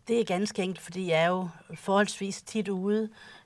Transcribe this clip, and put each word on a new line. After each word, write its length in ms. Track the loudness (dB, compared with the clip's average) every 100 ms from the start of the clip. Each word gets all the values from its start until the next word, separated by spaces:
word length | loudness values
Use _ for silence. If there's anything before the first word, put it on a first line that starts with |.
| -2
Det 120 | 0
er 40 | 2
ganske 380 | 0 -2 -2
enkelt, 180 | -4 -4
fordi 260 | -8 -6 2
jeg 140 | 4
er 40 | 4
jo 200 | 2 -2 -8 -16 -8
forholdsvis 640 | 2 2 2 0 -6 -8
tit 260 | -6 -4 -2
ude, 420 | -2 0 0 0 -6 -20 -20